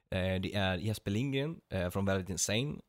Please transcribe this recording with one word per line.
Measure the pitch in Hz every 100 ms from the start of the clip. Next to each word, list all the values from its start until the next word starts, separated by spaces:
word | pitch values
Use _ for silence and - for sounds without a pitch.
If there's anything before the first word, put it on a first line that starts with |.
| -
Eh, | 95 92 92
det | 95
är | 101 95 92
Jesper | 107 104 98
Lindgren, | 104 139 135 151 175 -
eh, | 95 90
från | 98
Velvet | 98 95 92
Insane, | 82 - 110 143 -